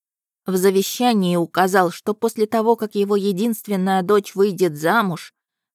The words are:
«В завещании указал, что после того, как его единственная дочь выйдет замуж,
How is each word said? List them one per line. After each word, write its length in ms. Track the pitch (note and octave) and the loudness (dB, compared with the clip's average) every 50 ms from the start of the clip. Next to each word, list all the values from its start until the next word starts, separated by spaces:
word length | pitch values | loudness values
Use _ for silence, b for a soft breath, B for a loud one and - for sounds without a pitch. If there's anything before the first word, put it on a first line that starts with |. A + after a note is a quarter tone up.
| _ _ _ _ _ _ _ _ _ - | _ _ _ _ _ _ _ _ _ -4
«В 80 | F#3 | -2
завещании 800 | F#3 F3 G3 F#3+ F#3+ G3 - - - A#3+ B3 A#3 G#3 F#3 F3+ F3 | 2 2 2 2 2 0 -2 -2 -2 0 0 2 2 0 0 0
указал, 560 | F3 E3+ D#3+ - - F#3 F#3+ F3+ G3+ F#3 E3+ | 0 -2 -2 0 0 0 2 2 2 2 2
что 240 | F3 - - A3 G#3+ | -2 -4 -6 -6 -4
после 320 | - - A3+ - - G#3+ G#3+ | -4 -4 -4 -2 -2 -2 -2
того, 280 | - A3+ G#3+ A3 A#3 | 0 0 2 2 0
как 200 | A3 - G#3 - | 0 -2 -4 -4
его 200 | G#3 G3+ G3 G#3 | -2 -2 0 0
единственная 880 | G#3 F#3+ G3+ G3 F3 G#3+ A#3+ A3+ - - - G#3 F#3+ F#3 G3 F#3+ F#3+ | 0 0 -2 -2 -2 -2 -2 -4 -4 -6 -6 -4 -2 -2 0 0 0
дочь 320 | F#3 F3 G#3 G#3 G3+ - - | 2 2 2 2 0 0 0
выйдет 420 | F#3+ G3 G#3 F#3 - F#3 F3 D3+ | 0 0 0 2 2 0 0 0
замуж, 600 | D3 D#3 E3 G3 A#3 G#3+ F#3+ E3 E3 - - - _ _ _ _ _ _ _ | -2 -2 0 0 0 0 -2 -4 -8 -10 -16 -20 _ _ _ _ _ _ _